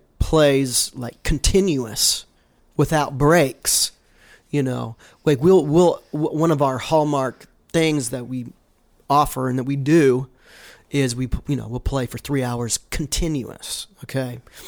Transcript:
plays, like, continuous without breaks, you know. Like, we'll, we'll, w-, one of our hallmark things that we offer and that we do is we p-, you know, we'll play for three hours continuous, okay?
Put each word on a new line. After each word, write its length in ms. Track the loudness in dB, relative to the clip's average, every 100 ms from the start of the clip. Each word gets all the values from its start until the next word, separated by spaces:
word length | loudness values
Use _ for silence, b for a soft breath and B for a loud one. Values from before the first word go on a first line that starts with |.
| _ _
plays, 720 | 0 4 4 4 0 -2 -4
like, 260 | -8 -14 -8
continuous 1000 | -2 0 2 2 2 0 -4 -2 -2 -2 -8 _ _ _ _ -2
without 420 | 0 0 -2 0
breaks, 720 | 4 4 2 -2 -4 -2 -2 -6 b b b b b
you 120 | -4
know. 340 | -2 -4 -8 -12 b b
Like, 160 | -2 2
we'll, 240 | 4 4
we'll, 380 | 4 4 4 2 _
w-, 260 | -4 -4 0
one 120 | 0
of 120 | 2
our 160 | 0 -2
hallmark 680 | 0 2 2 0 -2 -6 -18 _ _
things 400 | 0 0 0 -4
that 160 | -8 -8
we 260 | -10 -10 -16 _ _ _ _ 0
offer 400 | 2 2 -2 -2
and 100 | -2
that 60 |
we 120 | -4 -4
do 520 | 2 4 6 2 -2 B B B B B B
is 260 | -2 -2 -2
we 100 | -4
p-, 120 | -4 -4
you 80 | -4
know, 100 | -4
we'll 120 | -6
play 260 | -4 -4 -4
for 120 | -8
three 240 | -4 -2
hours 360 | -2 -4 -4 -6 -6
continuous, 960 | -6 -4 -2 -2 -2 -6 -12 -12 -12 -14 _
okay? 360 | -8 -6 -6 -8 -16 B